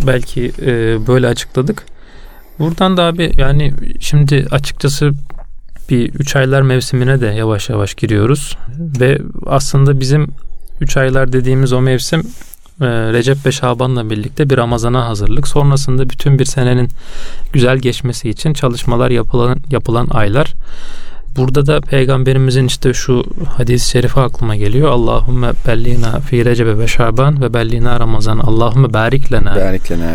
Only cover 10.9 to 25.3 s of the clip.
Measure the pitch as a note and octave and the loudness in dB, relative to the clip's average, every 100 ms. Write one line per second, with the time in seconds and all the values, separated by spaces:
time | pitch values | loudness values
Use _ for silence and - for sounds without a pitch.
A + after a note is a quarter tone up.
10.9 | C#3 C3 C3 B2+ B2+ B2+ C3 C3+ B2+ C3 | 0 0 2 2 0 0 0 2 2 0
11.9 | B2+ - E3 A3+ - - - - - B2+ | 0 -2 -4 -4 -10 -18 -20 -16 -6 -2
12.9 | A#2 A2+ A#2+ A#2+ C#3 C3 - B2+ A#2+ C3 | -2 0 0 0 -2 -2 -2 -2 -2 -2
13.9 | B2 A2 A2 A2 - C#3+ B2+ A#2 A#2 A#2+ | -4 -4 -6 -6 -4 -2 0 0 -2 -2
14.9 | B2 A#2 G#2+ G#2 - - D3 C#3+ C#3 C3 | -2 -2 0 2 2 2 2 2 2 2
15.9 | C3 B2+ - C#3+ C#3 - C#3 B2 B2 B2 | 0 0 0 2 2 0 0 0 0 -2
16.9 | - - - - - - C#3+ A#2+ C3 B2 | -4 -6 -4 -4 -4 -2 0 2 0 -2
17.9 | A#2 B2 A#2 A2+ - D#3 D3 C3 A#2+ - | -4 -6 -6 -6 -4 -4 -2 -2 -2 -2
18.9 | A#2+ B2 A#2 A2+ B2 B2 B2+ - A#2+ A#2 | 0 0 0 0 0 0 -2 -2 -4 -2
19.9 | A#2 A#2+ A2+ G#2 B2 D#3 - - - - | -2 0 2 2 2 0 -2 -4 -4 -4
20.9 | - - - - C3 C3 C#3+ C#3 D3+ - | -4 -6 -6 -6 -2 0 0 2 0 0
21.9 | C3+ C3 C3+ C3 C3 C3 C3 B2+ - C3+ | 0 2 0 2 2 2 2 0 0 -2
22.9 | A#2+ - B2 - - D#3+ - - B2 - | 0 0 -2 -2 -2 0 0 2 2 2
23.9 | B2+ B2 C#3 A#2+ - A2+ G#2+ G#2 B2 D3+ | 0 2 2 0 0 -2 0 2 2 2
24.9 | A#2+ A#2 A#2+ - | 2 2 2 2